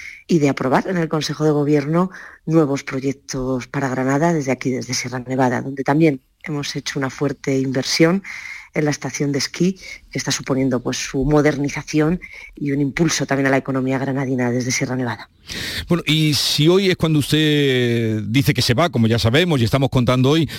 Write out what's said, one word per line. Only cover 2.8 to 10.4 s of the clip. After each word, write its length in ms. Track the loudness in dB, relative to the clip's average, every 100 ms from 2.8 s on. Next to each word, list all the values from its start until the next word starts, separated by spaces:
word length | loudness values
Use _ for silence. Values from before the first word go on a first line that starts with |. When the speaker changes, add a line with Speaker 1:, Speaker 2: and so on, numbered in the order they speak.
Speaker 1:
proyectos 840 | -4 -4 -4 -6 -8 -6 -4 -4 -4
para 220 | -4 -4
Granada 440 | -2 0 2 2
desde 200 | 2 0
aquí, 180 | -2 -2
desde 240 | -4 -4
Sierra 240 | -6 -6 -8
Nevada, 440 | -4 0 0 0
donde 200 | -6 -6
también 380 | 0 4 4 2 _ _
hemos 320 | -8 -6 -6 -8
hecho 240 | -6 -4
una 100 | -6
fuerte 480 | -2 -4 -4 -2 -2
inversión 640 | 0 -2 -2 2 4 2 -4 -16 -16 -18 -8
en 120 | -2
la 80 | -2
estación 400 | -2 -6 -4 -2
de 60 | -2
esquí, 420 | -4 0 0 -2 -14 -20 -12
que 60 | -8
está 120 | -6
suponiendo, 500 | -6